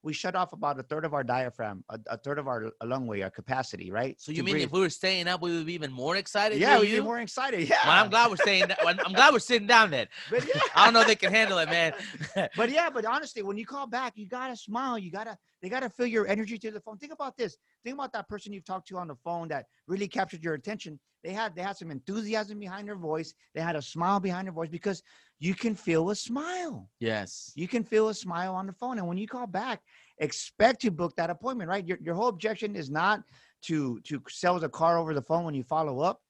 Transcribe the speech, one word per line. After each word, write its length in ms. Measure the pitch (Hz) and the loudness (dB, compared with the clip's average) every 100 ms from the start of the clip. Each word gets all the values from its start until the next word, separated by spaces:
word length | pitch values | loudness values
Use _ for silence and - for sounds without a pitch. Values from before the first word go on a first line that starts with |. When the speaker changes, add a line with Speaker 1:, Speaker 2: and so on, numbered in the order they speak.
Speaker 1:
we 120 | 151 | -8
shut 200 | 151 202 | -6 -4
off 200 | 185 180 | -2 -4
about 240 | 165 151 135 | -2 -4 -4
a 20 | |
third 220 | 123 156 | -6 -4
of 80 | 160 | -2
our 100 | 143 | -4
diaphragm, 600 | 123 123 127 - 110 95 - | 0 0 -2 -4 -8 -8 -12
a, 80 | 113 107 | -14 -10
a 100 | 113 | -10
third 220 | 139 147 | -6 -6
of 80 | 135 | -4
our 240 | 120 110 - | -6 -6 -8
lung 240 | 117 131 123 | -6 -4 -4
weight, 160 | 101 | -4
our 60 | 95 | -6
capacity, 600 | - 98 131 127 90 90 | -8 -6 -4 -4 -8 -6
right? 280 | 101 131 - | -4 -4 -6
Speaker 2:
So 140 | - | -8
you 60 | 156 | -4
Speaker 1:
To 40 | |
Speaker 2:
mean 100 | 147 | 0
Speaker 1:
breathe. 100 | 156 | 0
Speaker 2:
if 80 | 143 | 0
we 80 | 165 | 2
were 80 | 185 | 0
staying 400 | - 190 185 175 | 0 -2 0 -2
up, 140 | 180 | -2
we 80 | 175 | -2
would 120 | 170 160 | -2 -4
be 80 | |
even 180 | 175 151 | -6 -6
more 240 | 127 139 185 | -4 -2 -2
excited 420 | 190 208 214 180 | -2 0 2 4
Speaker 1:
Yeah, 140 | 220 | 8
Speaker 2:
than 60 | 269 | 8
Speaker 1:
we'd 60 | 208 | 8
be 20 | |
Speaker 2:
you? 80 | 214 | 4
Speaker 1:
more 160 | 208 233 | 0 -4
excited. 480 | 233 - 269 214 151 | -6 -4 -2 -2 2
Speaker 2:
Well, 100 | - | 4
I'm 200 | 147 175 214 | 8 8 8
Speaker 1:
Yeah. 40 | |
Speaker 2:
glad 200 | 214 233 | 6 4
we're 60 | 190 | 4
staying, 320 | 208 190 190 190 165 | 4 4 4 2 2
I'm, 120 | 185 | 2
I'm 80 | 247 | 0
glad 220 | 190 277 | 8 8
we're 40 | 254 | 8
sitting 260 | - 240 202 | 2 0 6
down 220 | 240 214 | 8 8
then. 160 | 139 110 - - | 2 -4 -8 -2
Speaker 1:
But 160 | 240 262 | -2 0
yeah. 140 | 571 571 | 0 2
Speaker 2:
<laughs> 80 | |
I 100 | - | 8
don't 100 | 208 | 10
know 60 | 233 | 10
if 60 | 226 | 6
they 80 | 214 | 6
can 140 | 190 | 4
handle 280 | 214 220 185 | 4 4 2
it, 100 | 160 | 2
man. 240 | 170 165 - - - 151 | 2 2 -2 -12 -10 -6
<laughs> 140 | - 170 - | -2 -2 0
Speaker 1:
But 140 | 233 | 2
yeah, 180 | 294 339 | 2 2
but 160 | 262 | 0
honestly, 380 | 214 269 302 233 | -2 -2 -4 -8
when 160 | 196 202 | -6 -6
you 80 | 220 | -8
call 200 | 277 269 | -10 -6
back, 280 | 233 254 220 | -4 -6 -8
you 100 | 202 | -12
gotta 280 | 247 262 233 | -8 -8 -10
smile. 420 | - 220 262 233 | -8 -6 -4 -4
You 120 | 180 | -6
gotta, 260 | 185 226 196 _ _ | -10 -10 -14 _ _
they 80 | 185 | -6
gotta 220 | 247 262 | -4 -6
feel 160 | - 247 | -4 0
your 200 | 220 196 | 0 0
energy 300 | 208 214 226 | 0 -2 -6
to 120 | 220 | -10
the 100 | 214 | -12
phone. 160 | - 208 | -16 -18
Think 160 | 294 | -16
about 240 | 311 277 254 | -10 -10 -6
this. 200 | 220 - _ _ | -6 -6 _ _
Think 100 | 233 | -12
about 180 | 277 262 | -10 -8
that 140 | 220 190 | -8 -8
person 240 | 208 208 | -12 -12
you've 100 | 202 | -16
talked 240 | 165 185 - | -10 -10 -8
to 80 | 185 | -10
on 100 | 175 | -10
the 60 | 135 | -10
phone 320 | 170 170 165 | -6 -6 -4
that 180 | 147 - _ - | -8 -8 _ -8
really 220 | 190 202 | -4 -4
captured 340 | - 190 175 | -2 -4 -4
your 120 | 165 | -4
attention. 440 | 151 160 214 175 151 _ _ | -4 -6 -10 -10 -16 _ _
They 100 | 165 | -10
had, 220 | 196 220 | -6 -6
they 80 | 170 | -6
had 140 | 190 196 | -8 -8
some 140 | 165 | -10
enthusiasm 680 | 139 - 208 214 220 208 208 | -12 -6 -6 -2 -4 -4 -10
behind 300 | 202 190 208 | -12 -12 -12
their 80 | 202 | -8
voice. 380 | 165 156 160 - _ | -4 -4 -6 -14 _
They 60 | 156 | -6
had 160 | 165 156 | -4 -4
a 60 | |
smile 360 | 135 156 175 202 | -6 -2 0 2
behind 260 | 190 180 190 | 0 -4 -6
their 60 | |
voice 160 | 165 165 | -8 -8
because 320 | 165 202 190 _ - _ _ | -4 -4 -6 _ -20 _ _
you 160 | 160 | -4
can 200 | 190 233 208 | -2 -2 -4
feel 340 | - 160 165 | 0 2 2
a 60 | 208 | -2
smile. 720 | - 247 320 370 349 165 95 _ | -4 -6 -4 -6 -6 -10 -16 _
Speaker 2:
Yes. 540 | 113 110 95 - - | -4 -2 -4 -12 -16
Speaker 1:
You 140 | - 175 | -10 -4
can 160 | 240 | -2
feel 240 | - 214 220 | 2 2 2
a 60 | |
smile 400 | 214 185 170 185 | 0 -6 -4 -4
on 120 | 185 190 | -6 -8
the 60 | |
phone. 260 | 185 247 240 | -8 -8 -6
And 80 | 175 | -4
when 120 | 180 | -4
you 100 | 214 | -6
call 180 | 254 240 | -8 -6
back, 360 | 185 254 226 _ _ _ _ | -6 -4 -8 _ _ _ _
expect 640 | 156 - - _ 220 262 | -4 -4 -12 _ 4 6
to 80 | 247 | 0
book 240 | 165 175 - | 0 -2 -2
that 140 | 170 | -2
appointment, 400 | 170 240 254 170 | -2 -4 -4 -2
right? 160 | 196 175 | -4 -2
Your, 120 | 180 | -6
your 120 | 156 170 | -4 0
whole 120 | 240 | 0
objection 460 | 180 214 220 208 202 | 0 -4 -2 -6 -6
is 140 | 139 | -4
not 320 | 151 180 208 - - _ _ | 0 2 0 -4 -20 _ _
to, 380 | - 160 135 117 | -2 0 0 -4
to 200 | - 143 - | -6 -8 -8
sell 300 | - 180 180 | -2 2 2
the 100 | 156 | -2
car 300 | - 165 170 | 2 2 4
over 160 | 160 | 2
the 80 | 143 | -4
phone 220 | - 160 | 0 -2
when 100 | 170 | 0
you 80 | 143 | -6
follow 380 | 123 156 156 127 | -2 -2 -2 0
up. 200 | 165 196 _ | -2 -2 _